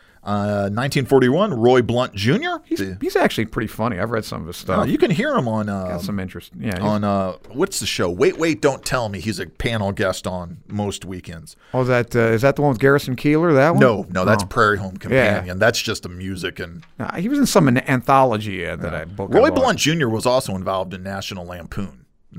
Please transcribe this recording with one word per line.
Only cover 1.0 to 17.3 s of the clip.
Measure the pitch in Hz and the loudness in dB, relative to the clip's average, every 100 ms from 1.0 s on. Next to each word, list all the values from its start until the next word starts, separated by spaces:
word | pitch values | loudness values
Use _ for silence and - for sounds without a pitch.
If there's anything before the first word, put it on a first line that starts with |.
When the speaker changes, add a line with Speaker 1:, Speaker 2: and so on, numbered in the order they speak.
| 123 | 6
Speaker 1:
forty-one, | 135 123 151 214 | 6 6 4 0
Roy | 127 120 127 | 4 6 6
Blunt | 110 120 127 101 | 4 0 -2 0
Junior. | 104 196 349 330 | 2 2 0 -6
Speaker 2:
He's, | - 320 | -6 -6
Speaker 1:
The | 190 104 | -4 -6
Speaker 2:
he's | 339 381 | -2 0
actually | 220 - | 2 0
pretty | 110 - 107 | -4 -4 -6
funny. | - 113 90 | -4 -4 -2
I've | 113 | -2
read | 113 | -4
some | 104 104 | -6 -10
of | 82 | -10
his | - | -12
stuff. | - 92 | -2 0
Speaker 1:
Oh, | 123 | 0
you | 269 | 2
can | 311 | 2
hear | 160 285 254 | 2 0 0
him | 123 | 0
on, | 110 104 | -2 -2
uh, | 98 92 | -4 -6
Speaker 2:
Got | 87 | -6
some | 95 101 | -6 -6
interest. | 92 90 - - | -8 -12 -16 -10
Yeah, | 113 107 | -6 -2
he's | |
Speaker 1:
on, | 104 104 | -2 0
uh, | 104 98 95 - - | 0 0 -2 -6 -12
what's | 117 196 - | -2 -2 -2
the | 104 | -6
show? | - 90 | -2 -2
Wait, | 90 156 - | 2 0 2
Wait, | 165 151 | 0 2
Don't | 143 135 - | 2 0 -2
Tell | 131 110 | -2 -2
Me. | 98 | -4
He's | 98 104 | -4 -4
a | 85 | -8
panel | - 123 113 98 | -4 -4 -2 -2
guest | 95 95 - 98 | 0 -2 -2 -6
on | 90 87 82 - | -8 -10 -16 -8
most | 104 101 92 | -4 -4 -6
weekends. | 87 92 - 82 78 - _ | -10 -12 -12 -16 -18 -20 _
Speaker 2:
Oh, | 127 | -2
is | 127 | 2
that, | 123 120 120 | 2 2 2
uh, | |
is | 117 113 | 2 4
that | 139 143 | 2 2
the | |
one | 143 | 0
with | 113 | 2
Garrison | 135 143 135 123 | 4 4 0 -2
Keillor? | 147 151 170 | 2 2 4
That | 139 147 | 4 4
one? | 151 | 6
Speaker 1:
No, | 131 101 87 | 4 4 -2
no, | 92 | -2
that's | 92 107 95 | 2 2 0
Speaker 2:
Oh. | |
Speaker 1:
Prairie | 127 107 101 | 2 4 2
Home | 98 92 90 | -4 -10 0
Speaker 2:
Yeah. | 131 110 | 2 2
Speaker 1:
Companion. | 101 92 92 | 0 -4 2
That's | 110 117 | 2 2
just | - 101 - | -4 -6 -8
a | |
music | 90 95 92 92 85 | -10 -8 -6 -6 -8
and | 87 85 - - | -12 -12 -18 -10
Speaker 2:
Nah, | 120 - | -8 -4
he | |
was | 202 | -2